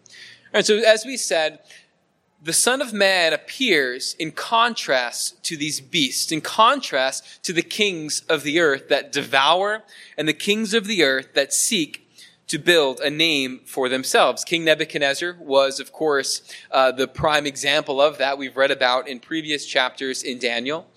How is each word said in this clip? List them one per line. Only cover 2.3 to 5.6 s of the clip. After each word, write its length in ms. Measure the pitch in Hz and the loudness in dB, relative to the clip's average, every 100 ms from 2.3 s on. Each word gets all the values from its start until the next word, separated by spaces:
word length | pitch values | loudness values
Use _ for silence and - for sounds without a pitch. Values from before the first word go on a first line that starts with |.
| _ | _
the 100 | 151 | -4
Son 300 | 165 233 269 | 0 2 0
of 100 | 269 | -2
Man 400 | 208 196 185 165 | 2 4 4 4
appears 840 | 151 - - 254 160 131 127 - - | 0 -4 -4 2 2 2 -4 -8 -6
in 140 | 160 | -8
contrast 1120 | - - 226 240 226 - 131 120 - - - | -8 -2 2 2 0 0 0 0 -6 -8 -8
to 120 | - | -4
these 240 | 160 | 0